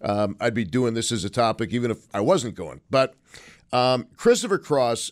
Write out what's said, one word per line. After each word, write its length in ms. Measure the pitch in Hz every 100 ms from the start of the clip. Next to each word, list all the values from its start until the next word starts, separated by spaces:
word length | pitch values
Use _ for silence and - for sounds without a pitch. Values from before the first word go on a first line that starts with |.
Um, 340 | 107 104 104 101
I'd 160 | 120 113
be 100 | 113
doing 300 | 127 120 113
this 160 | 110
as 120 | 117
a 60 | 98
topic 420 | 123 113 110 110
even 180 | 120 120
if 160 | 110 -
I 100 | 101
wasn't 340 | 110 190 117 92
going. 260 | 80 67 _
But, 240 | - 131 - _ - - - _
um, 360 | 123 127 127 - -
Christopher 400 | 233 240 208 190
Cross 540 | - 143 120 117 -